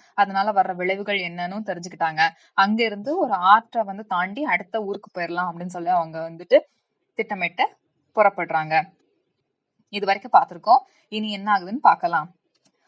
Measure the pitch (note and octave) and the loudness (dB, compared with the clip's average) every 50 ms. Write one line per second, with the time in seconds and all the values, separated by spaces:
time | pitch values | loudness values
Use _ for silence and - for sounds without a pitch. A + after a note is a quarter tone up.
0 | _ _ _ - G3+ G3 G3 G3 G3 G#3+ G#3 G3 F#3 F#3 F#3 F3 F3+ F3+ F#3+ G3 | _ _ _ 0 0 0 2 0 0 2 2 2 2 2 0 -4 -2 -2 -2 -4
1 | G3+ G#3 G3+ G3 F3+ F3 E3+ F3 F3 F3 F#3+ G#3+ A3 G#3 F#3 F3 E3+ F3+ - - | -4 -4 -4 -4 -4 -6 -8 -8 -8 -6 -6 -8 -8 -6 -8 -8 -8 -14 -6 -4
2 | E3+ D#3+ D#3 D#3 D#3+ E3 E3 _ _ _ _ - G3 G3+ G#3+ A3+ A#3+ A3 G#3 G3+ | -4 -2 2 2 2 0 0 _ _ _ _ 2 2 2 4 2 0 0 0 -4
3 | G#3 C4+ D#4 F#4 F4 B3+ G#3+ F3+ F3 F#3 G3+ A3+ A3+ - - A#3 G#3+ G3 F#3+ G3 | -6 -4 -2 -2 0 0 0 2 6 6 6 6 6 0 -2 -4 -2 -2 -4 -10
4 | A3 - F#3+ F3 F3+ F#3+ G3+ B3+ D4+ C4+ F3+ F3+ F#3 - - A3+ G#3+ G3 G3+ G3+ | -8 -4 -2 -2 -2 -2 -4 -6 -4 -2 -2 -4 -4 -4 -6 -6 -4 -4 -6 -8
5 | - - _ F3+ F3 E3+ E3+ F3 F3+ F#3 E3+ E3+ F3+ F3+ F3+ F3+ E3+ E3+ F#3 F3 | -10 -12 _ -8 -8 -6 -4 -4 -4 -6 -6 -10 -10 -10 -10 -8 -2 0 0 0
6 | E3 D#3+ D#3+ D#3+ E3 E3 E3 E3 F3 - A#3+ D4+ - - _ _ _ _ _ _ | 0 -2 -6 -10 -10 -10 -12 -14 -2 4 4 4 4 2 _ _ _ _ _ _
7 | _ _ _ - A3 - G#3 F#3 F3+ E3+ - - C4 - - _ _ _ _ _ | _ _ _ -8 -6 -6 -4 -4 -4 -6 -2 -2 -2 -2 -2 _ _ _ _ _
8 | _ _ _ A3+ G#3 G3+ G3 - F3 - D#3+ D#3+ D#3+ D#3 D#3 D#3+ E3 - _ _ | _ _ _ 4 4 4 4 0 -6 -4 -2 -4 -2 0 0 -2 -2 -2 _ _
9 | _ _ _ _ _ _ _ _ _ _ _ _ _ _ _ _ _ _ - G3+ | _ _ _ _ _ _ _ _ _ _ _ _ _ _ _ _ _ _ -8 -6
10 | F#3+ G3 G3 G#3 - B3 - F#3 - - F3+ F3 - G#3 A#3 - - _ _ _ | 0 0 0 -2 -2 4 4 4 4 4 -4 -8 2 4 4 4 4 _ _ _
11 | _ _ G#3 G#3+ G#3+ G#3+ G#3 G3 G3 G#3+ G#3 G3 F3 F#3 G#3+ C#4+ - G#3+ E3+ - | _ _ -8 -6 -6 -6 -6 -6 -2 0 0 0 0 -4 -8 2 4 4 4 4
12 | - E3+ E3+ D#3+ D3+ F3 - _ _ _ _ _ _ _ _ _ _ | 0 -2 -2 -2 -4 -4 -12 _ _ _ _ _ _ _ _ _ _